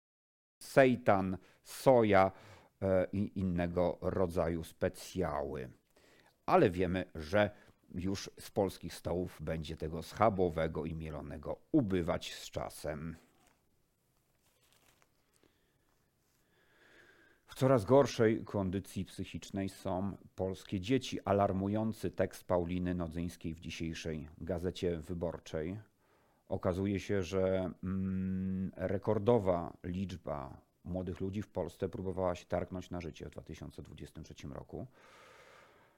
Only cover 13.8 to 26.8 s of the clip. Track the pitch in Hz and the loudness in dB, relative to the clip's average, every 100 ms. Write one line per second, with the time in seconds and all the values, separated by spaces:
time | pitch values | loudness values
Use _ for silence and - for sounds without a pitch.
13.8 | _ _ _ _ _ _ _ _ _ _ | _ _ _ _ _ _ _ _ _ _
14.8 | _ _ _ _ _ _ _ _ _ _ | _ _ _ _ _ _ _ _ _ _
15.8 | _ _ _ _ _ _ _ _ _ _ | _ _ _ _ _ _ _ _ _ _
16.8 | _ - - _ _ _ _ - 131 131 | _ -20 -20 _ _ _ _ 2 4 6
17.8 | 95 135 131 - 110 113 - 104 95 95 | 6 6 6 4 4 4 -2 -2 -2 -2
18.8 | - - 90 - 92 87 - 98 95 - | -4 -8 -8 -8 -10 -10 -8 -4 -4 -6
19.8 | 95 92 98 - - - 95 92 - 101 | -4 -2 -4 -6 -12 -4 -4 -4 -6 -4
20.8 | 92 131 - - - 101 98 95 98 107 | 0 0 0 -4 2 4 4 2 0 0
21.8 | 113 104 90 - 98 - - 90 85 90 | -2 -2 -4 0 -2 -2 0 2 2 0
22.8 | 90 90 82 82 85 - 85 82 82 - | 0 -2 -2 -4 -6 -6 -8 -8 -10 -8
23.8 | 82 80 85 78 73 - 85 87 90 - | -6 -6 -6 -6 -8 -10 -6 -2 -2 -2
24.8 | 90 82 76 90 85 73 - 80 80 101 | -2 -2 -4 -4 -4 -6 -6 -6 -4 -6
25.8 | 104 _ _ _ _ _ _ 95 98 90 | -12 _ _ _ _ _ _ -2 0 0